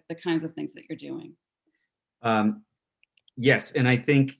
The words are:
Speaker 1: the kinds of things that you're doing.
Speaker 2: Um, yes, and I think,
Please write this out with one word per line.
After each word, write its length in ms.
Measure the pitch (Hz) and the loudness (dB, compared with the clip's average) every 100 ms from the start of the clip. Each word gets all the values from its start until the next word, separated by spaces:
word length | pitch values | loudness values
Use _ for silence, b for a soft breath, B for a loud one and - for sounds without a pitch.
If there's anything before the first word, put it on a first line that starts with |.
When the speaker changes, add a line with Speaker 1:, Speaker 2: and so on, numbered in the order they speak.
| - | -12
Speaker 1:
the 60 | 165 | -8
kinds 280 | 175 165 | -4 -2
of 100 | 156 | -4
things 200 | 156 147 | -8 -12
that 100 | - - | -14 -16
you're 100 | 143 | -14
doing. 360 | 139 - - - _ _ _ _ _ _ _ _ | -12 -14 -14 -20 _ _ _ _ _ _ _ _
Speaker 2:
Um, 420 | 117 110 107 104 - _ _ _ _ _ _ - | -2 2 0 -2 -10 _ _ _ _ _ _ 0
yes, 360 | 127 110 - | 2 2 0
and 140 | 143 127 | 0 2
I 80 | 123 | 2
think, 400 | 139 139 135 | 4 4 2